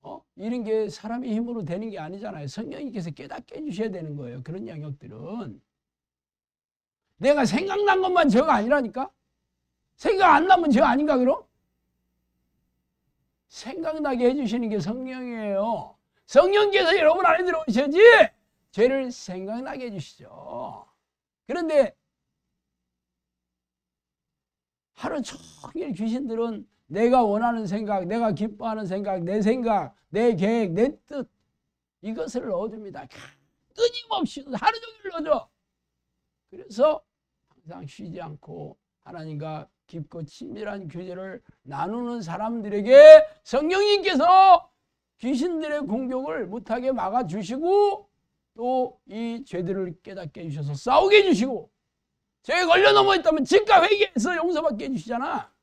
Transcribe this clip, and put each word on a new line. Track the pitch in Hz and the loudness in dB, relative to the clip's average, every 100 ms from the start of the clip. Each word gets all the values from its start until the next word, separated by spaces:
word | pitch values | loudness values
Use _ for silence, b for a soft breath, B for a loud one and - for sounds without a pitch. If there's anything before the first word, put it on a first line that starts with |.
어? | - - _ - | -18 -20 _ -12
이런 | 208 247 | -8 -8
게 | 214 220 208 | -4 -4 -4
사람의 | - 214 240 254 | -10 -10 -10 -6
힘으로 | 214 233 233 156 | -4 -4 -8 -8
되는 | 175 226 | -8 -10
게 | 196 | -12
아니잖아요. | 156 196 214 180 143 | -14 -12 -14 -12 -12
성령님께서 | 196 233 277 285 214 165 | -12 -12 -12 -12 -10 -10
깨닫게 | 147 143 - - - | -12 -16 -16 -16 -14
해주셔야 | 302 185 220 | -10 -8 -8
되는 | 185 160 143 | -8 -12 -12
거예요. | 123 127 | -14 -14
그런 | 127 180 - | -14 -14 -14
영역들은. | 160 151 139 - 107 151 226 165 98 _ _ _ _ _ _ _ _ _ _ _ _ _ _ _ _ | -14 -14 -16 -18 -18 -14 -12 -12 -16 _ _ _ _ _ _ _ _ _ _ _ _ _ _ _ _
내가 | 226 294 | 0 2
생각난 | 233 220 381 392 403 381 | 2 -2 -4 -2 0 0
것만 | 370 359 302 | 2 2 4
죄가 | 214 311 | 4 4
아니라니까? | 233 220 285 233 247 277 _ _ _ _ _ _ _ _ _ | 0 2 0 -2 -8 -10 _ _ _ _ _ _ _ _ _
생각 | - 392 359 | -2 2 4
안 | 294 359 | 4 4
나면 | 359 320 | 2 4
죄 | 240 | 2
아닌가, | 285 254 302 269 | 2 2 0 0
그럼? | 247 - - _ _ _ _ _ _ _ _ _ _ _ _ _ _ _ _ _ _ _ _ | 0 -2 -8 _ _ _ _ _ _ _ _ _ _ _ _ _ _ _ _ _ _ _ _
생각나게 | - 226 359 320 311 294 254 247 | -18 -14 -8 -8 -4 -4 0 0
해주시는 | 277 240 240 233 | 0 -4 -4 -4
게 | 208 | -4
성령이에요. | 165 247 262 254 247 233 208 196 214 214 - _ _ _ _ | -6 -8 -10 -12 -12 -8 -6 -4 -4 -6 -10 _ _ _ _
성령께서 | 262 370 415 415 392 339 370 | 4 6 2 2 2 2 4
여러분 | 311 349 359 | 2 2 2
안에 | 330 | 2
들어오셔야지 | 359 320 311 208 285 320 453 453 285 _ _ _ _ | 0 -4 -2 -2 0 8 8 8 2 _ _ _ _
죄를 | - 240 269 254 | -2 0 0 -6
생각나게 | 247 - 185 190 233 262 285 247 | -12 -14 -12 -10 -10 -12 -12 -12
해주시죠. | 196 - _ - 165 - 120 107 101 - _ _ _ _ _ - | -12 -14 _ -20 -20 -16 -14 -14 -16 -20 _ _ _ _ _ -10
그런데 | 311 330 302 214 _ _ _ _ _ _ _ _ _ _ _ _ _ _ _ _ _ _ _ _ _ _ _ _ _ _ _ _ _ _ | -6 0 2 0 _ _ _ _ _ _ _ _ _ _ _ _ _ _ _ _ _ _ _ _ _ _ _ _ _ _ _ _ _ _
하루 | _ 254 311 | _ -8 -8
종일 | 226 - - - - 320 302 | -10 -14 -20 -20 -16 -10 -10
귀신들은 | 180 226 240 269 226 233 214 - _ _ | -6 -6 -6 -6 -6 -6 -8 -16 _ _
내가 | 175 233 254 | -2 2 4
원하는 | 220 208 240 233 208 | 2 0 -2 -2 -6
생각, | 202 208 196 175 | -6 -4 -4 -4
내가 | 226 226 | -4 -2
기뻐하는 | 160 214 208 233 220 196 | -2 -6 -6 -8 -8 -8
생각, | 190 202 190 | -8 -6 -6
내 | 170 208 | -4 -2
생각, | 202 254 233 202 139 _ _ | 0 0 0 -2 -4 _ _
내 | 185 240 190 | 0 0 2
계획, | 190 233 202 | 0 0 -2
내 | 170 254 302 _ | 0 -2 -2 _
뜻, | 285 233 _ _ _ _ _ _ _ | -12 -12 _ _ _ _ _ _ _
이것을 | 202 226 480 247 262 | -12 -8 -8 -8 -6
넣어줍니다. | 180 214 220 202 147 143 - - _ _ _ _ - | -6 -6 -10 -16 -18 -20 -20 -20 _ _ _ _ -2
끊임없이 | 480 480 466 427 320 277 277 | -2 -2 -8 -6 -6 -8 -10
하루 | 240 415 466 | -2 -2 -2
종일 | 466 440 392 330 | -14 -16 -12 -10
넣어줘. | 311 269 - _ _ _ _ _ _ _ _ _ _ | -2 -2 -4 _ _ _ _ _ _ _ _ _ _
그래서 | - - 202 302 311 _ _ _ _ _ | -20 -16 0 0 0 _ _ _ _ _
항상 | _ 156 175 151 | _ -20 -18 -18
쉬지 | - 196 165 | -18 -16 -14
않고 | 165 151 - 165 151 - _ _ | -14 -18 -18 -16 -18 -20 _ _
하나님과 | 165 170 160 151 156 156 143 _ _ | -20 -16 -14 -12 -12 -12 -16 _ _
깊고 | 165 147 170 147 | -14 -14 -14 -16
친밀한 | - - 208 208 202 175 | -16 -16 -12 -10 -12 -12
교제를 | 170 180 180 285 254 _ _ | -14 -14 -14 -14 -16 _ _
나누는 | 131 139 165 233 240 240 | -16 -8 -8 -6 -8 -8
사람들에게 | 165 170 220 233 208 202 208 269 311 311 311 - | -10 -8 -6 -8 -6 -4 8 12 12 12 12 -10
성령님께서 | - 254 302 381 415 403 381 302 330 370 381 349 - _ _ _ _ _ | -6 -4 0 0 2 2 2 2 6 6 8 6 4 _ _ _ _ _
귀신들의 | 233 254 339 320 302 294 | -4 -2 -2 -4 -6 -6
공격을 | 208 220 254 254 285 311 180 | -4 -4 -4 -6 -6 -8 -8
못하게 | 226 - 233 254 | -10 -8 -4 -4
막아주시고, | 254 185 240 196 190 180 254 339 403 403 403 _ _ _ _ _ - | -4 -2 -4 -4 -8 -8 -6 0 2 2 -2 _ _ _ _ _ -10
또 | 247 262 247 _ - | -4 -2 -4 _ -16
이 | 208 233 233 139 | -10 -8 -10 -10
죄들을 | 175 180 196 185 160 | -8 -6 -6 -8 -12
깨닫게 | - 190 165 - 165 | -18 -16 -16 -14 -12
해주셔서 | 143 143 143 | -8 -8 -6
싸우게 | - 311 392 415 | 0 2 6 6
해주시고, | 392 208 262 202 - _ _ _ _ _ _ _ | 6 2 0 -4 -12 _ _ _ _ _ _ _
죄에 | - 339 349 | -4 0 4
걸려 | 359 415 | 6 6
넘어있다면 | 415 392 381 330 311 247 | 6 4 2 2 0 2
즉각 | 392 427 392 | 2 6 6
회개해서 | 370 403 403 240 254 339 | 6 2 0 0 -2 -2
용서받게 | 339 311 320 214 269 | -2 -2 -2 -4 -6
해주시잖아. | 254 220 240 285 269 - _ | -8 -6 -8 -6 -8 -10 _